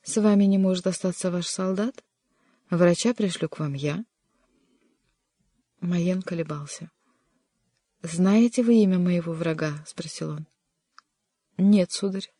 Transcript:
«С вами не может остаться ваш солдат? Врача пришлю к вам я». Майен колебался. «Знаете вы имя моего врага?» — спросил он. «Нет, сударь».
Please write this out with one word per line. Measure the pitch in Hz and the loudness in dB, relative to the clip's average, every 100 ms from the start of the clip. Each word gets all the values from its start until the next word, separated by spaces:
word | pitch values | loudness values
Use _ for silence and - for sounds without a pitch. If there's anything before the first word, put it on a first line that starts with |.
«С | - 226 | -4 0
вами | 208 202 196 | 4 4 4
не | 196 | 4
может | 190 185 185 | 2 0 -2
остаться | 180 185 180 185 | -2 -4 -4 -4
ваш | 175 170 | -4 -6
солдат? | - 185 190 226 - _ _ _ _ _ _ _ | -4 -4 -2 -4 -6 _ _ _ _ _ _ _
Врача | 170 175 170 233 | 2 4 4 0
пришлю | 240 202 165 160 | 0 -2 -2 -6
к | - | -6
вам | 151 | -6
я». | 139 147 165 233 _ _ _ _ _ _ _ _ _ _ _ _ _ _ _ _ _ | -4 -4 -6 -10 _ _ _ _ _ _ _ _ _ _ _ _ _ _ _ _ _
Майен | 175 175 175 185 | -4 -2 0 -2
колебался. | 180 170 156 151 147 - 160 _ _ _ _ _ _ _ _ _ _ _ | -6 -8 -6 -8 -10 -14 -18 _ _ _ _ _ _ _ _ _ _ _
«Знаете | 170 165 185 214 233 247 | -10 0 4 4 4 2
вы | 233 233 | 4 6
имя | 202 185 | 6 4
моего | 175 175 165 | 2 0 -2
врага?» — | 165 165 160 156 151 156 | -4 -4 -2 -4 -6 -14
спросил | - 160 - 156 | -14 -14 -10 -10
он. | 151 156 _ _ _ _ - _ _ _ _ _ - | -10 -14 _ _ _ _ -20 _ _ _ _ _ 0
«Нет, | 196 208 175 | 4 6 4
сударь». | - 196 196 - | -2 -6 -6 -12